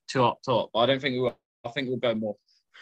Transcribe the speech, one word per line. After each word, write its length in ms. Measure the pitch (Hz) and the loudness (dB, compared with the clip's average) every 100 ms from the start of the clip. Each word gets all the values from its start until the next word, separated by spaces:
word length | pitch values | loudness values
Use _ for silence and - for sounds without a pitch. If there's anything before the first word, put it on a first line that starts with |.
| - | -4
two 160 | 135 | 2
up 140 | 120 - | 2 0
top. 260 | - 113 87 | 0 0 0
But 80 | 107 | 2
I 60 | 120 | 2
don't 140 | 135 | 2
think 120 | 143 | -2
we 60 | 127 | -2
will. 180 | 127 - _ _ | -4 -6 _ _
I 40 | 123 | -10
think 160 | 147 127 | -6 -4
we'll 100 | 127 | -2
go 160 | 123 110 | -2 -2
more 200 | 110 104 _ _ _ - | -4 -8 _ _ _ -4